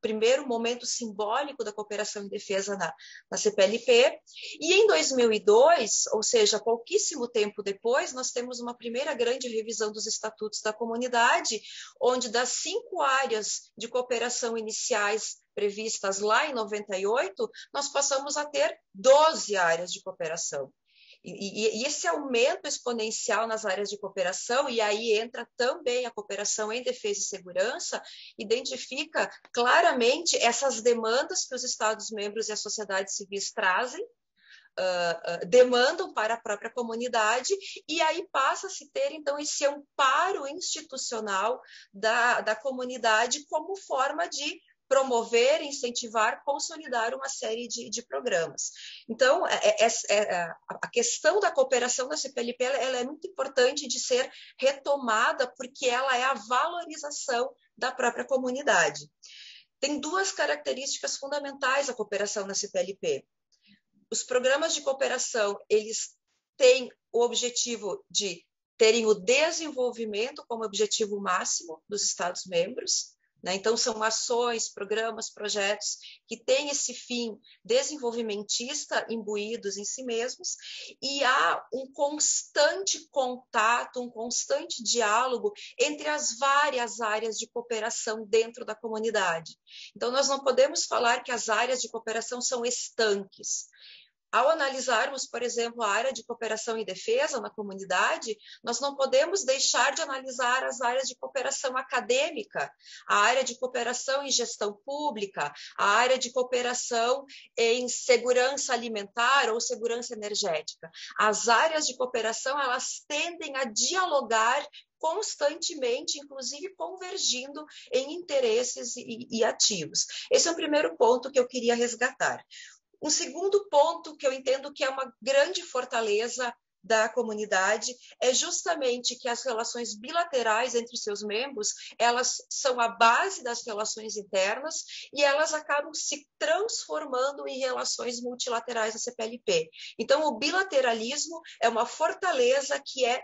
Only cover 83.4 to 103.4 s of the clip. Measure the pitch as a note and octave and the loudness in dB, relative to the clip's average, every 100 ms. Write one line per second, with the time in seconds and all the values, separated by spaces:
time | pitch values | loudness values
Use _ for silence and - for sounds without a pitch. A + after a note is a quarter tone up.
83.4 | - A#3 G#3+ B3 B3+ B3+ A#3+ A#3 A#3+ - | -4 2 2 2 0 -8 -8 -8 -6 -4
84.4 | - C#4 E4+ - G#3 A#3 G#3+ A3 C4 A#3 | -2 -2 -2 -6 -2 2 4 4 2 0
85.4 | G3+ - - - C#4+ D4 D4+ D4+ - A#3 | -2 -6 -10 0 0 0 -4 -2 -2 0
86.4 | C#4 C#4 D4 B3+ A#3 G#3 A3 G#3+ A3+ G#3+ | 4 4 4 2 -2 -4 -2 -2 -2 -6
87.4 | A#3 A#3+ A#3+ A3 A3+ - - A3+ G#3 A3 | -8 -8 -4 -4 -2 -4 -4 -6 2 2
88.4 | A3+ A#3 G#3+ G#3+ A3+ G#3+ A3+ G#3 F#3 E3 | 2 -4 -10 -8 -6 -2 0 2 2 0
89.4 | D#3+ - _ - - G#3 A3+ C4 C4+ C4+ | -6 -18 _ -20 -18 -6 0 2 2 2
90.4 | C4+ B3 C#4+ E4+ - A3+ A#3+ A#3+ - A#3 | 2 4 4 2 -2 2 2 2 -2 -4
91.4 | - G#3+ B3 B3 A3+ A3+ A3 A3+ A3 B3 | 0 0 2 0 -4 -8 -4 -4 -4 -4
92.4 | - B3 A#3+ A#3+ - - A3 G3+ - - | -2 -2 -2 -4 -4 0 2 2 -2 -10
93.4 | G#2 - - _ - - _ _ _ G#3+ | -8 -8 -10 _ -20 -20 _ _ _ 2
94.4 | C4+ D#4+ C4+ C4 B3 A3+ C#4 C4 - A#3+ | 4 4 0 -2 0 0 0 -4 -8 -6
95.4 | A#3+ A3+ A#3 A#3 G#3+ G#3 C4 A3+ - A3+ | -4 -2 -4 -2 0 0 0 -4 -8 -8
96.4 | A3 A3 - A3+ F#3+ F3+ - A#3+ D4+ C4 | -4 -4 -4 -4 -6 -6 0 0 0 -2
97.4 | G#3 - G3+ F#3+ F#3+ F#3 A#3 D#4+ A#3 G#3 | -6 -8 -10 -8 -2 2 2 0 -4 -8
98.4 | - - A3+ A#3 C#4 C#4 C4 C4 E4 G4 | -12 -10 -6 -2 -2 0 4 4 4 2
99.4 | B3 C4+ - C#4 C4 C#4+ D4 C4+ C4 B3 | 0 0 2 2 2 0 -4 -6 -6 -2
100.4 | A#3+ C4 C4 A#3+ A#3+ C4 C4 - - C4+ | 0 0 0 -2 0 0 -2 -6 -8 -4
101.4 | C4 - C4 C4 - B3 G#3+ B3+ D#4+ C#4 | -4 -4 -4 -4 -4 -2 0 2 0 -4
102.4 | - D#3+ C3+ - - - - G3+ G#3+ C4 | -8 -6 -6 -10 -20 -14 0 4 4 4